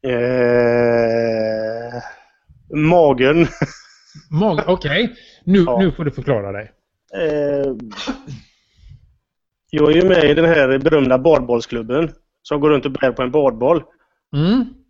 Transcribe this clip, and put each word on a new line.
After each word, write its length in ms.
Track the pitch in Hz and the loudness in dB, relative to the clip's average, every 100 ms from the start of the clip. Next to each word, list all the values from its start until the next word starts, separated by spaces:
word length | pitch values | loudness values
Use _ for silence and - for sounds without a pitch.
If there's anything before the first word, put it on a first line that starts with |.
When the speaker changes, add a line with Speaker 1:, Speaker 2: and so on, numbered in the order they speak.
| 131 | -4
Speaker 1:
Eh, 2000 | 123 123 127 120 120 120 120 120 117 113 117 117 113 110 110 110 113 120 120 - - _ _ _ _ _ 147 | -2 -2 0 2 2 2 2 2 2 0 0 -2 -2 -4 -4 -6 -8 -10 -14 -16 -20 _ _ _ _ _ -2
magen. 720 | 156 175 151 127 131 160 160 - 156 - - | 2 4 4 4 2 4 0 -2 -8 -8 -20
<laughs> 440 | _ _ 151 _ | _ _ -20 _
Speaker 2:
Mag-, 340 | 156 214 160 190 | -2 0 0 -2
okej. 480 | 185 147 160 240 - - _ | -4 -2 -2 -4 -8 -20 _
Nu, 140 | - 196 165 | 0 2 2
Speaker 1:
Ja. 120 | 123 | 2
Speaker 2:
nu 140 | 190 | 0
får 120 | 143 | -2
du 60 | 151 | -6
förklara 420 | 135 127 117 98 | -6 -4 -4 -4
dig. 200 | 98 107 _ _ _ _ 196 | -10 -14 _ _ _ _ -6
Speaker 1:
Eh, 560 | 160 151 143 143 139 117 123 202 - - - 120 _ _ _ _ - - _ _ _ _ _ _ _ | -4 -2 -2 -2 -4 -6 -12 -12 -12 -12 -14 -20 _ _ _ _ -20 -20 _ _ _ _ _ _ _
jag 200 | 151 151 | 0 2
är 40 | 160 | 4
ju 60 | 185 | 4
med 160 | 180 | 4
i 100 | 147 | 4
den 100 | 151 | 2
här 340 | 165 160 131 135 | 2 4 2 2
berömda 400 | 143 156 131 127 | 2 2 2 2
badbollsklubben 920 | 165 147 123 120 - 117 110 135 165 - _ _ | 4 2 2 -4 -2 -8 -4 -4 -4 -8 _ _
som 180 | - 151 | -8 0
går 100 | 151 | 2
runt 140 | 143 | 2
och 60 | 139 | -2
bär 220 | 131 131 | -2 -2
på 100 | 120 | 0
en 80 | 127 | -2
badboll. 520 | 147 139 113 127 170 - _ _ _ _ 143 | 0 0 0 0 0 -2 _ _ _ _ -2
Speaker 2:
Mm. 280 | 165 247 240 - _ | 0 0 -2 -10 _